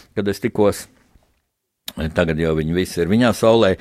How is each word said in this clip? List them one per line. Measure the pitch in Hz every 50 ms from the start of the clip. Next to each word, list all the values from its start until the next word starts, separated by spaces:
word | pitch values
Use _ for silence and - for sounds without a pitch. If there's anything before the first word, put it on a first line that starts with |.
| - _ -
kad | 107 101 101
es | 98 -
tikos. | - 117 - - 104 101 92 - - - _ _ _ _ _ _ _ _ _ _ _ _ _ _ _ _ _ _ - - - - 78 78 80
Tagad | - 87 82 80 78
jau | 82 80 78
viņi | 78 78 78
visi | 85 90 95 - - 87
ir | 85 82
viņā | 104 117 123 117 101
saulē. | - 117 113 113 117 104 95 92 -